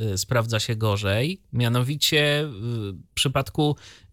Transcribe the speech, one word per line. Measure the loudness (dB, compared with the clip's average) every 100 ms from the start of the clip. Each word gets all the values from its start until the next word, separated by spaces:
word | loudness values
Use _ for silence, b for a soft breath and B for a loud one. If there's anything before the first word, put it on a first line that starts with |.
| -2
y, | -2
sprawdza | 0 0 0 0
się | -2 0
gorzej, | 0 0 0 0 0 -4 -6
mianowicie | 0 2 2 0 0 2 4 4 2 -2
w | -6 -6 -4 -6 -10 -8
przypadku | -2 0 0 -2 0 0 0 B B B